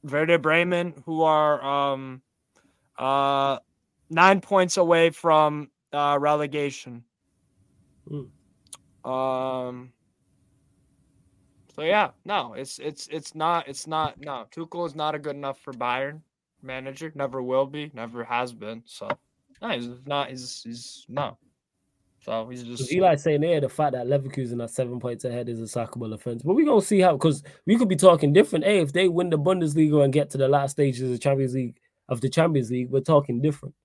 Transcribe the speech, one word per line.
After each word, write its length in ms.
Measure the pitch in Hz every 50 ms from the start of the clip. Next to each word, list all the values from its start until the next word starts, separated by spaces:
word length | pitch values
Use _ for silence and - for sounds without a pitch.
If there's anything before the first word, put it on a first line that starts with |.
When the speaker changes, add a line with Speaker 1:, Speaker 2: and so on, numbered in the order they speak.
Speaker 1:
Werder 360 | - 147 135 147 160 160 170 165
Bremen, 560 | 135 156 156 165 175 180 180 175 175 175 147 - 131
who 160 | 160 165 156
are, 420 | 160 156 156 151 151 151 147 127
um, 600 | 127 139 139 143 139 139 135 135 135 131 127 127 _ _ _ _ _ _ _ _ _ _ _ _ _ _ _ -
uh, 600 | - 135 139 139 139 139 139 139 139 139 135 - _ _ _ _ _ _ _ _ _ _
nine 320 | 160 160 175 190 196 190
points 380 | - - 202 190 185 175 - 196
away 320 | 180 165 170 165 165 165
from, 600 | 160 - - 170 156 156 156 151 147 147 147 - _ _ _ _
uh, 240 | - 147 147 143 143 143
relegation. 880 | 143 147 151 151 151 143 135 147 143 143 131 - - 127 120 120 120 _ _ _ _ _ _ _ _ _ _ _ _ _ _ _ _ _ _ _ _ -
Speaker 2:
Hmm. 1000 | 147 147 127 - _ _ _ _ _ _ _ _ - - _ _ _ _ - 127
Speaker 1:
Um, 840 | 131 131 131 131 131 127 131 131 131 127 127 127 123 123 123 123 _ _ _ _ _ _ _ _ _ _ _ _ _ _ _ _ _ _ _ _ _ _ _ _ _ _ _ _ _ _ _ _ _ _ _ _ _
so 80 | -
yeah, 280 | 151 165 196 214 202 135 - _ _
no, 300 | 185 208 190 131 120 202
it's, 240 | 127 139 135 - -
it's, 280 | 131 151 151 - - -
it's 260 | 147 160 135 - -
not, 340 | 156 160 165 175 170 - 135
it's 180 | 143 - -
not, 320 | 151 156 156 156 147 123 -
no, 260 | 139 147 139 123 110 _
Tuchel 360 | - 165 165 160 - 175 175
is 80 | 165 143
not 200 | 156 151 151 151
a 40 | 151
good 180 | 147 151 143
enough 240 | 143 143 135 135 _
for 120 | _ -
Bayern 480 | 131 117 123 123 120 131 135 143 151 156 _ _ _ _ _ _ _ _
manager, 480 | - 131 131 131 131 135 135 135 160 160 151
never 280 | 143 139 131 127 135
will 240 | 127 123 127 131 139
be, 240 | 135 143 147 147 147 147
never 300 | 113 113 117 117 120 117
has 280 | 117 123 120 127 127
been. 300 | 120 113 104 107 113 113 -
So 220 | _ - - - 98 95 _ _ _ _ _ _ _ _ _
no, 80 | - 233
he's 200 | 190 120 120 120 123 123 131
not, 240 | 139 143 143 139 131
he's, 320 | 131 127 123 123 - -
he's, 440 | - 113 117 120 120 - - - - -
no. 280 | 120 143 143 117 107 _ _ _ _ _ _ _ _ _ _ _ _ _ _ _ _ _
So 280 | _ - 113 113 110 123
he's 140 | 127 123
just 200 | 120 117 120 117
Speaker 2:
'Cause 100 | 131 120
Eli's 300 | 156 185 185 180 160 143
saying 180 | - 165 151 143
there 200 | 151 170 170 151
the 80 | 139 131
fact 240 | - - 151 143 127
that 120 | 127 120
Leverkusen 560 | 123 143 143 135 131 113 139 131 117 120 120
are 60 | 117 113
seven 320 | - - 127 120 123 123
points 240 | 113 123 120 113 -
ahead 240 | 127 117 120 120 120
is 100 | 117 113
a 40 | 113
sackable 500 | 107 - 123 113 110 - 120 120 110 110
offense. 280 | 107 - 123 117 117 123
But 100 | 151 196
we're 120 | 269 320
gonna 140 | 294 262 214
see 200 | 190 - 208 196
how, 160 | 185 180 156 139
'cause 240 | - 160 143 143 - - - _ _
we 100 | 170 208
could 120 | 233 254 196
be 80 | 185
talking 360 | 147 185 190 175 143 151 143
different. 320 | 143 185 220 302 - 165 151
Hey, 140 | 196 214 190
if 140 | 160 139
they 160 | 143 175 190 185
win 220 | 170 175 180 175
the 80 | 165 151
Bundesliga 680 | 143 180 190 185 170 151 147 160 156 151 147 147 143
and 80 | 139
get 180 | 131 147 143 -
to 80 | - 139
the 80 | 135
last 260 | 131 143 143 139 143
stages 300 | - - 143 139 127 120
of 60 | 131 127
the 100 | 123 113
Champions 360 | - 139 139 135 135 127 123
League, 260 | 131 127 120 - _ _ _ _ _ _ -
of 120 | 131 117
the 80 | - 131
Champions 420 | - 160 160 170 156 139 120 110
League, 200 | 123 123 123 123
we're 100 | 131 135
talking 400 | 135 - 160 143 143 - 120 120
different. 340 | 123 151 143 - - 143 - _